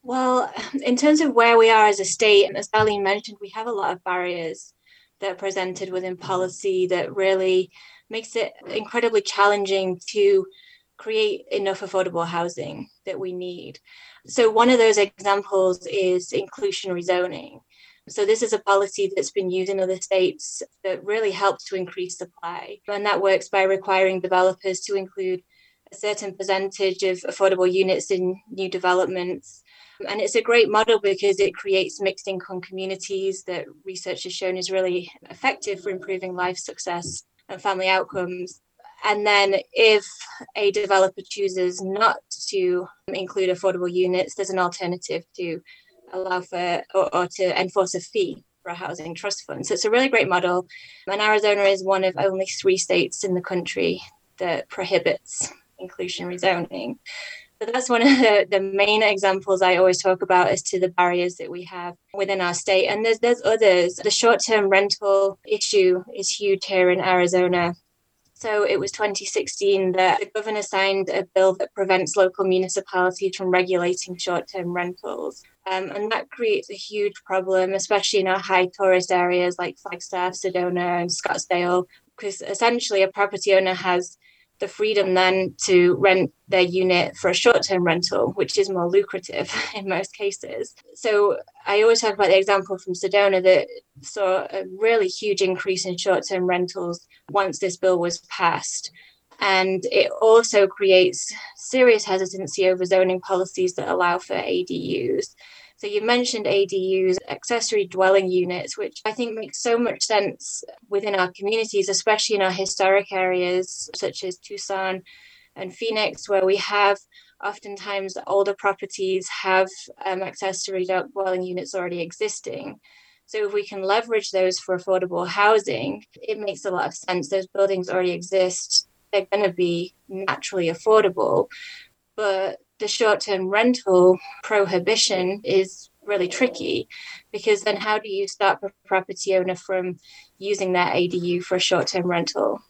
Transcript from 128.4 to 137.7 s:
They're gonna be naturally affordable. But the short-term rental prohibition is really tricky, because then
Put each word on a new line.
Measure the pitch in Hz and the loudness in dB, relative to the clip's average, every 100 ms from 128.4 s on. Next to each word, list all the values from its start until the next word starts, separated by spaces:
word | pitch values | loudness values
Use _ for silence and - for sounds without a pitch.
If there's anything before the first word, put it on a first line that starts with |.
| 185 175 - - - _ _ | 0 -2 -2 -2 -2 _ _
They're | 202 190 | -2 0
gonna | 202 202 | 0 0
be | 175 180 170 180 _ _ | 0 0 0 -6 _ _
naturally | 190 196 135 - 190 170 | -8 -4 -6 -4 -4 -2
affordable. | 170 - 220 202 180 - 190 196 - - - - _ _ - | -2 4 4 4 0 0 0 0 -8 -18 -20 -20 _ _ -4
But | 208 190 190 - _ _ | -2 -2 -4 -6 _ _
the | 208 | -6
short-term | - 220 202 - 196 185 | 0 2 2 0 -2 0
rental | 202 240 247 - 180 180 180 - - | 2 2 2 4 6 8 6 0 -16
prohibition | - 214 196 180 185 226 - 190 180 202 | 0 2 2 0 2 0 0 0 -2 -4
is | 214 196 190 - - _ - | 0 0 0 -6 -20 _ -4
really | 202 180 | -2 -2
tricky, | - 254 - - - - - - - _ | 0 -2 -2 -4 -4 -6 -16 -18 -20 _
because | 208 220 202 | -6 0 0
then | 214 | 0